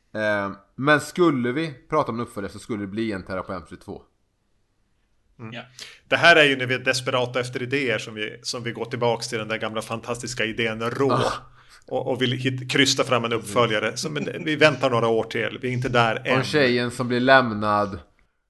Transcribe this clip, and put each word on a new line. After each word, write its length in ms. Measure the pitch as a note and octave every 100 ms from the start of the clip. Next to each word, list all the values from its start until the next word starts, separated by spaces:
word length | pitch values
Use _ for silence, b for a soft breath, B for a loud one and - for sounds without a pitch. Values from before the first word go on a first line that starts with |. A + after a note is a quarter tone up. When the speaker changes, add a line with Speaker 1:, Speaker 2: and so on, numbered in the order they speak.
| _
Speaker 1:
Eh, 380 | G#2+ G#2+ G#2 G2 G2 _ -
men 260 | C#3 D3
skulle 500 | D3 - E3+ C3+ A#2+
vi 220 | C3+ D#3+ B2+ -
prata 220 | D#3 C3
om 80 | A2+
en 60 | A#2
uppföljare 260 | - G2
så 60 | G2+
skulle 240 | - G#2+
det 40 | G2+
bli 240 | G#2 A2+
en 120 | G2
Terra 200 | E2 F#2+
på 100 | F2+
Elm 120 | F#2 -
Street 160 | F2
två. 200 | - - - _ _ _ _ _ _ _ _ _ _ _ _ -
Speaker 2:
Mm. 140 | A2+
Speaker 3:
Ja. 80 | A#2 - B B B -
Speaker 2:
Det 80 | B2
här 200 | D#3+ E3
är 80 |
ju 140 | C#3+ C3
när 80 | B2+
vi 80 |
är 60 | B2+
desperata 600 | B2+ B2+ - C3 B2 B2+
efter 220 | B2 C3
idéer 340 | B2 C#3 B2+ G#2+
som 160 | A#2
vi, 260 | G#2+ G#2+ -
som 200 | - B2+
vi 80 | A#2
går 140 | A2 A#2
tillbaks 420 | A#2+ A#2+ A2+ -
till 80 | A2+
den 100 | G#2+
där 100 | A2
gamla 240 | G#2+ A2
fantastiska 640 | G#2+ A#2 A#2 A#2+ A2+ - A2
idén 360 | A2+ A2+ A2 A#2
Rå. 200 | A#2 C#3
Speaker 1:
Ah. 220 | B2 A#2+ - b b b b -
Speaker 2:
Och, 240 | B2+ C3
och 100 | A#2+
vill 100 | B2
hit-, 380 | B2+ B2+ B2+ B2+
krysta 320 | C#3+ C#3 -
fram 220 | B2+ B2 A#2
en 80 |
uppföljare. 640 | A2+ A#2 B2+ A#2 G#2+ G#2+ -
Så, 120 | D#3+
men 140 | D3 -
det, 160 | D3+ D#3
vi 100 | D3+
väntar 340 | D3+ B2 C3+
några 180 | A#2 A2+
år 160 | A2+
till. 360 | G#2+ A#2 G#2+ G#2+
Vi 60 | B2+
är 40 |
inte 180 | B2 B2+
där 300 | A#2+ A#2 A2
Speaker 1:
Och 80 | C3
Speaker 2:
än. 160 | B2
Speaker 1:
tjejen 480 | B2 D3+ C3 B2 A#2+
som 160 | A#2+ A#2+
blir 120 | B2
lämnad 800 | B2+ C3+ A#2+ G#2+ G#2+ G#2 G2+ G2 - _ _ _ _